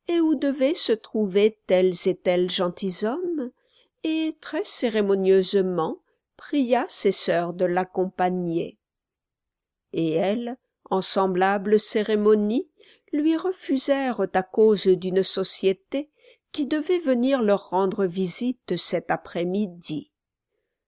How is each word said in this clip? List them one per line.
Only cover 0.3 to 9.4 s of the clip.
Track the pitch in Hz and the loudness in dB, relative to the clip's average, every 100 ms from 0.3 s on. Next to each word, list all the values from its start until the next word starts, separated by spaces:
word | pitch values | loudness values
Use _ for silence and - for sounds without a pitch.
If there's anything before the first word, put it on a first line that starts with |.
| 269 | 2
devaient | 277 277 262 | 0 0 0
se | 359 - | 0 0
trouver | 220 - 220 208 190 214 - - | -2 -2 -2 0 4 2 0 2
tels | 185 185 175 190 | 4 4 2 -2
et | |
tels | 175 190 180 180 | 0 0 2 0
gentilshommes, | 180 180 175 196 180 214 302 359 311 247 - _ _ _ _ | 0 -2 -2 -4 -2 -2 -2 -4 -4 -6 -10 _ _ _ _
et | 320 320 320 311 | -4 -2 -2 -6
très | - 302 | -8 -6
cérémonieusement | 427 - 240 214 202 196 190 190 185 202 185 175 165 370 _ _ _ - | -4 -2 0 0 2 2 4 4 4 0 0 0 -2 -4 _ _ _ -20
pria | - 294 240 247 339 | -4 0 2 2 0
ses | - 196 | 0 0
sœurs | 185 - 170 170 | 0 0 0 -2
de | 175 | -2
l'accompagner. | 180 180 185 190 185 - 180 180 175 170 - - _ _ _ _ _ _ | 0 0 -2 -2 -4 -2 -2 -2 -2 -4 -6 -12 _ _ _ _ _ _